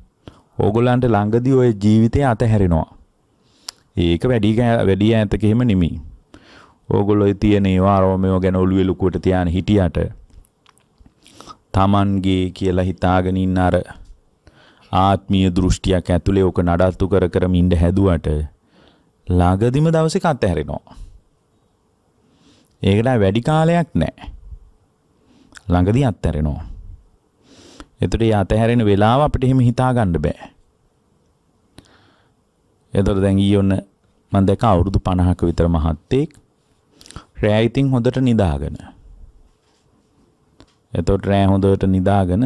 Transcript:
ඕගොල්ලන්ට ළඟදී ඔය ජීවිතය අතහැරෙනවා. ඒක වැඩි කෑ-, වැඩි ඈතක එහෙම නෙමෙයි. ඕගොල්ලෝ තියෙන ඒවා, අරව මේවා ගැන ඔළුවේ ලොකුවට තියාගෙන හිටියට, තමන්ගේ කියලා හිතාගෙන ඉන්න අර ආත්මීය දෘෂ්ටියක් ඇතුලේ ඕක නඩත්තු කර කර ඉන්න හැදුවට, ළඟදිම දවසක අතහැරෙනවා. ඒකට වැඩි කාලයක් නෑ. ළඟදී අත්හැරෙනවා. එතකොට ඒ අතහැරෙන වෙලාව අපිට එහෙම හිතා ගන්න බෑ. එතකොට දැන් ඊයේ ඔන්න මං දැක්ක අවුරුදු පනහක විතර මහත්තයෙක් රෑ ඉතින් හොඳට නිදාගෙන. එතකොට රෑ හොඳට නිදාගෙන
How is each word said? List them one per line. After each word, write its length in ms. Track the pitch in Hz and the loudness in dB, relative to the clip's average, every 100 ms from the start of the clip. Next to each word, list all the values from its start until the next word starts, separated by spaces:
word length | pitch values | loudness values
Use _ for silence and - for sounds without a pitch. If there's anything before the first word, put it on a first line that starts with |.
| - _ - - _ - | -20 _ -20 -20 _ -4
ඕගොල්ලන්ට 460 | 101 110 123 123 | 0 2 2 2
ළඟදී 480 | 123 101 104 117 127 | 2 0 0 0 2
ඔය 180 | 131 123 | 2 2
ජීවිතය 500 | 104 107 110 113 - | 2 2 4 2 2
අතහැරෙනවා. 720 | 139 110 117 107 92 80 - - _ _ _ _ _ _ - - _ - | 0 0 0 2 2 0 -2 -12 _ _ _ _ _ _ -20 -20 _ -2
ඒක 280 | 85 85 | 0 0
වැඩි 320 | 127 120 104 110 | 0 0 0 0
කෑ-, 300 | 120 117 98 | 0 0 0
වැඩි 280 | 95 107 | 2 2
ඈතක 300 | 113 104 101 | 2 0 -2
එහෙම 140 | 104 113 | 0 0
නෙමෙයි. 420 | 123 92 82 80 71 - _ - - - - _ - | 2 2 0 -4 -14 -20 _ -20 -20 -20 -20 _ -4
ඕගොල්ලෝ 440 | 104 101 104 101 | -2 0 2 2
තියෙන 320 | 95 107 101 95 | 2 2 2 2
ඒවා, 300 | 92 95 98 | 2 2 2
අරව 220 | 95 95 | 2 0
මේවා 200 | 95 92 | 0 0
ගැන 180 | 92 92 | 0 0
ඔළුවේ 280 | 92 95 | 0 2
ලොකුවට 380 | 92 87 92 87 | 0 0 -2 -2
තියාගෙන 300 | 92 92 87 | 0 0 0
හිටියට, 460 | 87 87 104 85 82 82 - - - - _ _ _ _ _ - _ _ - - - _ | -2 2 2 2 -2 -6 -8 -20 -20 -20 _ _ _ _ _ -20 _ _ -20 -20 -20 _
තමන්ගේ 800 | 95 98 101 98 98 95 92 92 | -2 0 0 0 -2 -2 -2 -2
කියලා 340 | 87 95 90 | -4 -2 -2
හිතාගෙන 520 | 92 85 90 92 92 92 | -2 -2 0 0 0 -2
ඉන්න 220 | 92 92 | -2 0
අර 200 | 90 90 - - - - _ _ - _ _ _ - | 0 0 -4 -16 -20 -20 _ _ -20 _ _ _ -6
ආත්මීය 640 | 95 95 98 - 98 95 | 0 0 0 -2 0 0
දෘෂ්ටියක් 560 | 90 92 - - 90 - | 0 -2 -2 -2 -2 -2
ඇතුලේ 320 | 87 - 98 | -2 0 0
ඕක 160 | 92 92 | 0 0
නඩත්තු 500 | 87 87 92 90 95 | -2 0 0 0 -2
කර 200 | 95 87 | 0 0
කර 200 | 95 90 | 0 0
ඉන්න 200 | 90 90 87 | 2 2 2
හැදුවට, 480 | 85 95 98 82 80 76 73 _ _ _ _ _ _ _ - | 0 2 2 0 -2 -4 -6 _ _ _ _ _ _ _ -4
ළඟදිම 600 | 90 90 95 117 135 160 | 0 2 2 0 0 0
දවසක 320 | 160 160 190 | 0 0 -2
අතහැරෙනවා. 720 | 175 127 104 82 71 76 _ - - - _ _ _ _ _ _ _ _ _ _ _ _ _ _ _ - | -2 -2 -2 -2 -6 -10 _ -20 -20 -20 _ _ _ _ _ _ _ _ _ _ _ _ _ _ _ -6
ඒකට 260 | 95 101 120 123 | 0 0 2 2
වැඩි 200 | 95 110 | 2 0
කාලයක් 480 | 120 156 160 170 165 | 0 0 2 0 -2
නෑ. 360 | - 71 - - - - - - _ _ _ _ _ _ _ _ - - | -4 -4 -6 -18 -18 -20 -20 -20 _ _ _ _ _ _ _ _ -16 -2
ළඟදී 340 | 87 90 123 | 0 2 2
අත්හැරෙනවා. 680 | 135 92 82 76 76 71 - - - - _ _ _ _ _ - - - - - | 0 -2 -4 -2 -4 -6 -12 -16 -18 -20 _ _ _ _ _ -20 -20 -20 -18 -6
එතකොට 180 | 95 107 | -4 0
ඒ 100 | 113 | 0
අතහැරෙන 480 | 107 90 110 113 120 | 0 0 0 0 2
වෙලාව 360 | 107 98 107 131 | 2 2 2 2
අපිට 220 | 147 - | 0 0
එහෙම 160 | 131 131 | 0 2
හිතා 300 | 120 117 127 | 2 0 0
ගන්න 260 | 123 98 80 | 0 0 -2
බෑ. 180 | - - - _ _ _ _ _ _ _ _ _ _ _ _ - _ _ _ _ _ _ _ _ _ _ _ | -4 -6 -16 _ _ _ _ _ _ _ _ _ _ _ _ -20 _ _ _ _ _ _ _ _ _ _ _
එතකොට 260 | 95 98 98 | -4 -2 0
දැන් 160 | 98 98 | 2 2
ඊයේ 200 | 98 101 | 2 2
ඔන්න 140 | 98 95 - _ _ _ - | 0 -2 -6 _ _ _ -4
මං 140 | 98 95 | 0 2
දැක්ක 180 | 98 | 2
අවුරුදු 340 | 117 90 92 95 | 2 2 2 -2
පනහක 400 | 98 90 90 90 | -2 0 0 0
විතර 260 | 87 82 85 | -2 0 0
මහත්තයෙක් 640 | 85 80 78 - 131 156 - _ _ _ _ _ _ - - - - | 0 -2 -4 -4 -4 -4 -10 _ _ _ _ _ _ -20 -20 -18 -4
රෑ 280 | 107 107 | 0 0
ඉතින් 260 | 113 135 139 | 0 0 -2
හොඳට 280 | 131 117 131 | 0 0 0
නිදාගෙන. 560 | 131 110 92 69 73 73 - - - - - _ _ _ _ _ _ _ _ _ _ _ _ _ - _ _ | 0 2 0 -2 -8 -12 -18 -20 -20 -20 -20 _ _ _ _ _ _ _ _ _ _ _ _ _ -20 _ _
එතකොට 320 | 95 87 98 98 | -6 -2 -2 0
රෑ 200 | 98 98 | 0 2
හොඳට 380 | 98 98 98 98 | 2 2 0 0
නිදාගෙන 540 | 92 92 101 90 92 | 0 0 0 0 0